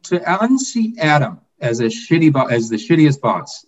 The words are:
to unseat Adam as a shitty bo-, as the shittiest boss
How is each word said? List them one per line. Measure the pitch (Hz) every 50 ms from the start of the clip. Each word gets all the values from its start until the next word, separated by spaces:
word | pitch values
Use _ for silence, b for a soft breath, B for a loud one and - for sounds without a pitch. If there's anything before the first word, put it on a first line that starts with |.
| -
to | - 180 175 - 165 180 196 220
unseat | 247 262 262 269 - - 233 220 220 233 -
Adam | 160 151 151 147 123 110 87 - _ _ _ _
as | - 123 113 120
a | 117
shitty | 113 110 - - - 165 165 165 156 139
bo-, | 135 127
as | - 120 117 113 113
the | 110
shittiest | 107 - - 170 160 151 147 139 -
boss | - 113 95 87 - - - - _